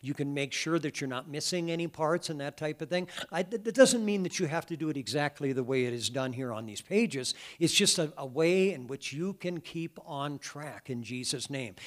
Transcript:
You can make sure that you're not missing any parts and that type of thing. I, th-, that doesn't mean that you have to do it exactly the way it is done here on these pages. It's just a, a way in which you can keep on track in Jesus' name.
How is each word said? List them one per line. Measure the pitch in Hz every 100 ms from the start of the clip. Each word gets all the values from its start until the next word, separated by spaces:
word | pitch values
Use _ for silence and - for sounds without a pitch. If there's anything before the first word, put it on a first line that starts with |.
You | 131
can | 143 143 143
make | 139
sure | - 160 165
that | 151 -
you're | 139
not | 127 160
missing | 147 - 185 170
any | 170 170
parts | - 160 175 175
and | 151
that | 143 -
type | 156 156
of | 156
thing. | 180 185 - -
I, | 160
th-, | 185 226
that | 226
doesn't | 208 254 240 214
mean | 202
that | 180 -
you | 160
have | 160 -
to | 165
do | 156
it | 139
exactly | 127 143 143 - 143
the | 131
way | 123 131 123
it |
is | 120 110
done | 131 131
here | 123 127
on | 110 110
these | 101
pages. | - 202 226 139 127 - - -
It's | 165
just | - 202 -
a, | 151 147
a | 135
way | 123 160 185 196
in | 156 123
which | 139 -
you | 139 185
can | 247 175 175
keep | - 170 165 - -
on | 143 143 143
track | - 147 151 110 -
in | 123
Jesus' | 113 127 123 135 -
name. | 139 117 92